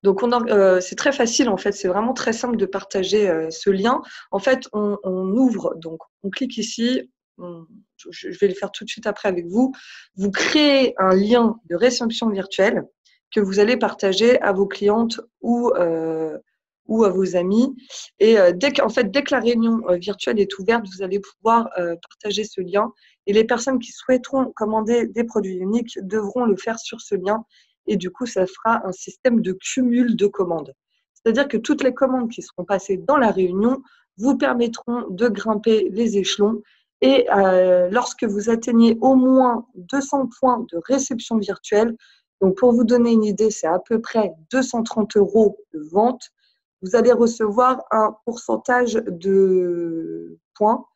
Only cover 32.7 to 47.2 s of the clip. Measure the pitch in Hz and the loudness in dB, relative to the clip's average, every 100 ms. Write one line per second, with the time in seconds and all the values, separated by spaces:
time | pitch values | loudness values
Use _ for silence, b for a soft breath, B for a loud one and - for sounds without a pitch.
32.7 | 196 - 185 170 294 233 185 185 185 226 | -4 -2 -4 0 2 2 2 0 0 0
33.7 | 269 b b b - 240 277 277 247 233 | -2 b b b -4 -2 0 0 0 -2
34.7 | 233 - 240 - 185 240 196 220 208 226 | -4 -8 -8 -8 -2 -2 0 -4 -2 2
35.7 | 220 190 196 226 196 185 - 208 226 b | 2 0 -2 0 0 -2 0 0 0 b
36.7 | b b _ 262 269 240 196 190 185 185 | b b _ 4 4 4 2 4 4 4
37.7 | 180 180 220 240 - 233 202 208 226 254 | 4 2 0 -4 -6 -4 -4 -2 -2 2
38.7 | 233 233 226 254 269 254 262 247 240 - | 4 4 4 4 4 6 4 4 0 -8
39.7 | 190 175 277 269 285 247 - 262 240 - | -20 -6 -6 -2 -4 -4 0 0 0 -4
40.7 | 170 165 269 277 226 - 226 202 190 - | -10 -2 -2 -2 -8 -4 -2 -2 -8 -2
41.7 | 208 226 233 b b b _ 190 185 247 | 0 0 -4 b b b _ 0 4 4
42.7 | 233 226 240 233 226 214 202 220 208 156 | 4 4 2 4 4 2 2 0 0 -2
43.7 | 180 - 226 233 226 202 160 _ 254 262 | -2 -2 -4 -2 -2 -2 -6 _ -4 -2
44.7 | 240 226 226 214 208 196 214 214 - - | -4 -4 -4 0 2 2 4 4 2 -16
45.7 | 160 151 180 233 254 - _ _ _ _ | -14 -4 0 0 -2 -12 _ _ _ _
46.7 | _ 185 233 226 233 | _ -2 2 4 4